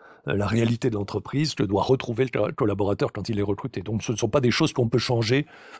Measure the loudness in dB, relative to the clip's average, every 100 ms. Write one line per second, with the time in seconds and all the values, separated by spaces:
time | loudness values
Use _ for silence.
0 | -20 -12 -2 0 2 2 2 2 0 -2
1 | -4 -6 -4 -2 -2 0 0 2 2 2
2 | 0 -2 0 0 -2 0 0 2 0 0
3 | -2 -4 -4 -2 -2 -4 -6 -8 -4 -4
4 | -2 -2 0 2 2 2 0 2 0 0
5 | 0 0 2 0 -2 -12 -20